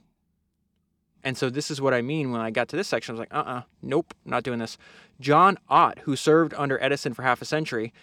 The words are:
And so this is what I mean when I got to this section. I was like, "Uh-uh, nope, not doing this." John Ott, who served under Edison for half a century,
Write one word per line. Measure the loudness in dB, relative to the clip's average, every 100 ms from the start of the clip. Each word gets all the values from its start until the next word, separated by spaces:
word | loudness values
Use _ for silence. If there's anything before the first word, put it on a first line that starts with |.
| _ _ _ _ _ _ _ _ _ _ _ _
And | -8 -4
so | -2
this | -2 -6
is | -2
what | 0
I | 2
mean | 0 -2 -2
when | -2
I | -2
got | -2 -2
to | -4
this | -2
section. | -4 -4
I | -10
was |
like, | -8
"Uh-uh, | -6 -6 -8 -12 _
nope, | -4 -2 -2 -8 -6
not | -4
doing | -4 -4
this." | -6 -10 -20 -20 -20 -6
John | 2 6 6 4 2
Ott, | 4 4 2
who | -4 -2
served | 4 4 4 -2
under | -2 0
Edison | 0 -2 -4
for | -2
half | 0 0
a | -2
century, | -4 -2 -4 -6 -10